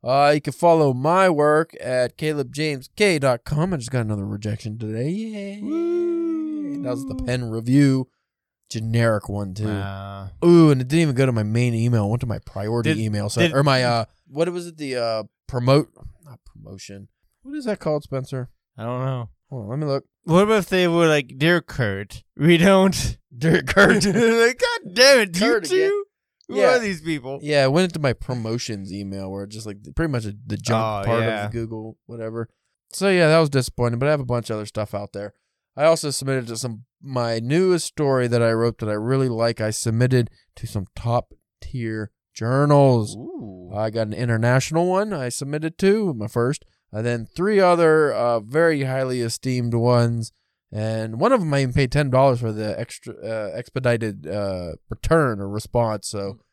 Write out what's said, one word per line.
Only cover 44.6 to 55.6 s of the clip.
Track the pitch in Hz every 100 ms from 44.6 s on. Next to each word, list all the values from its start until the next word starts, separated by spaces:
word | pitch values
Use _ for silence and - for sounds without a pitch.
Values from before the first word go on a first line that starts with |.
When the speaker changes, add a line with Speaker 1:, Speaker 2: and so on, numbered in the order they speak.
| - 160 180
Speaker 1:
one | 185 214
I | 175 127
submitted | - 139 151 160 -
to, | 196 214 202
my | 123 107
first, | 123 120 147 _ _ _
and | 107 117
then | 120 113
three | - 190 208
other, | 185 175 165 156 147
uh, | 107 120 117
very | 107 143 165 151
highly | 135 131 131 127
esteemed | 117 - 131 127 117
ones. | 117 120 120 117 117 113 _ _ _ _
And | 107 110 110 110 113
one | 202
of | 262
them | 165
I | 139
even | 131
paid | 123 135
ten | 143 143
dollars | 127 139 120
for | 120
the | 107 107 98
extra, | 117 - -
uh, | 104 107 110 104
expedited, | 82 123 135 127 120 110 98 76
uh, | 101 98 92 87 - _
return | 110 - 165 139 104
or | 98
response. | 104